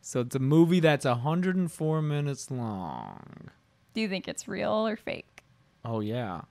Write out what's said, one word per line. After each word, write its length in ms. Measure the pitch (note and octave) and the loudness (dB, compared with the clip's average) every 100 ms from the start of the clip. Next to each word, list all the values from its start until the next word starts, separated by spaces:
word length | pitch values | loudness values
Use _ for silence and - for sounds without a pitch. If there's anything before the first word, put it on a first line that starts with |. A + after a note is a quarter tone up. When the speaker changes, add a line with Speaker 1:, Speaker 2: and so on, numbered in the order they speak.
Speaker 1:
So 200 | - C3 | -4 -4
it's 140 | B2 | -2
a 40 | C3+ | 0
movie 400 | C3 D#3 E3+ F3+ | 4 8 8 8
that's 240 | D#3+ D3 | 6 4
a 120 | C#3 A#2+ | 2 0
hundred 400 | C3 E3+ F#3 F#3 | 0 0 0 0
and 140 | F3+ | -2
four 320 | - D#3 D#3 | -2 0 0
minutes 480 | D3+ D3 C#3+ C#3 - | 0 0 -2 -4 -6
long. 1000 | C3 A#2 G2+ F2 B1 G1+ G1+ - - - - _ _ _ | -6 -4 -6 -6 -8 -10 -14 -18 -20 -20 -20 _ _ _
Speaker 2:
Do 60 | - | -4
you 80 | A3 | -2
think 180 | F#3+ - | -2 -6
it's 200 | - - | -10 -8
real 380 | F#3+ - G#3+ A3 | -4 0 0 0
or 100 | G#3+ | -4
fake? 460 | - - - - _ _ _ _ | -6 -10 -12 -20 _ _ _ _
Speaker 1:
Oh, 160 | A#2 A2+ | -6 -4
yeah. 420 | G#2 A#2+ A2+ F2 - | -2 -4 -4 -8 -12